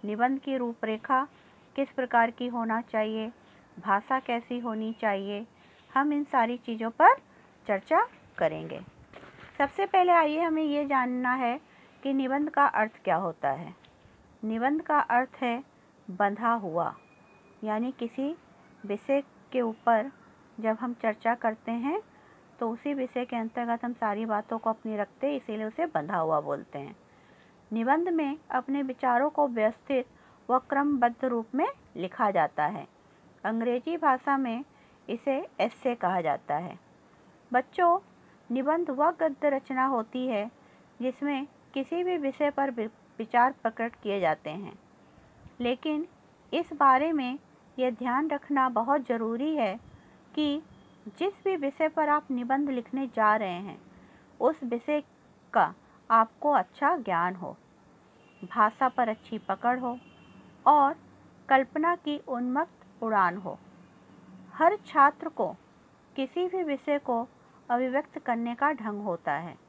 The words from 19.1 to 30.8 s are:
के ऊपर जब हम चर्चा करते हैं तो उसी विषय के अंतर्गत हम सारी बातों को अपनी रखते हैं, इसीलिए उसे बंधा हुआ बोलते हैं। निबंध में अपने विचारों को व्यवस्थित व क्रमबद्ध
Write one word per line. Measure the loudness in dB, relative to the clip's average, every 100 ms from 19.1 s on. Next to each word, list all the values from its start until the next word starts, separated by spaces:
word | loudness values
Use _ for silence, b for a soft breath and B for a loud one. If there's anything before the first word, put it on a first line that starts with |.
| -2 -2 -16 -6
के | -2
ऊपर | -2 -2 2 2 2 -10 -20 -20 -20 -6
जब | -2 -2
हम | -4
चर्चा | -4 -4 -2 -2
करते | 0 -2 -4 -6
हैं | -4 -2 -4 -6 B B B B -8
तो | -6
उसी | -4 -6
विषय | -4 -4 -4
के | -6 -4
अंतर्गत | -6 -6 -4 -2
हम | -4
सारी | -4 -2 -2 -2
बातों | -2 -2 -4
को | -2
अपनी | -4 -4 -4
रखते | -6 -4 -4
हैं, |
इसीलिए | -4 -6 -6
उसे | -6 -4 -2
बंधा | -2 -2 -2
हुआ | 0 0
बोलते | 0 -6 -6 -12
हैं। | -12 -14 -20 b b b b b _
निबंध | -4 2 2 2
में | 0 -2 -6 _
अपने | -4 -2 -4
विचारों | -4 -2 0 2 2
को | 2 0
व्यवस्थित | 2 0 0 -2 -2 -2 b b b 0
व | 0
क्रमबद्ध | 2 0